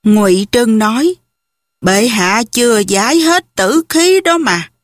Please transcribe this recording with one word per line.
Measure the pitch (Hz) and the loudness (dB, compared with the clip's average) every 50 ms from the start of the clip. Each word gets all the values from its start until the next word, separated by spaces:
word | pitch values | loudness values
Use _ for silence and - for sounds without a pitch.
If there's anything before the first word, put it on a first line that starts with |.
| - | 2
Ngụy | 214 208 214 208 196 180 190 202 - | 2 2 4 4 2 0 0 -2 -2
Trưng | - 247 247 226 220 214 | -2 0 0 0 0 0
nói, | 214 214 226 247 294 359 370 _ _ _ _ _ _ _ _ _ _ _ _ _ | 0 -2 -2 -2 -2 -2 -4 _ _ _ _ _ _ _ _ _ _ _ _ _
"Bệ | - 175 190 202 220 247 | -2 0 0 2 0 0
hạ | 220 220 180 180 202 226 240 220 | -2 -2 -2 -2 -2 -2 -4 -4
chưa | - 240 240 240 226 208 208 185 | -2 0 0 2 2 0 0 0
giải | 196 196 208 240 302 339 | -2 -2 0 0 0 0
hết | 320 320 339 370 - _ _ | 2 2 0 -2 -2 _ _
tử | - 190 185 262 330 320 _ | -4 -2 0 0 -2 -2 _
khí | - 320 330 359 370 381 370 | -2 0 2 2 2 2 0
đó | 339 339 339 | 0 -2 0
mà." | 320 214 175 170 160 - _ _ | 0 -2 -4 -4 -6 -12 _ _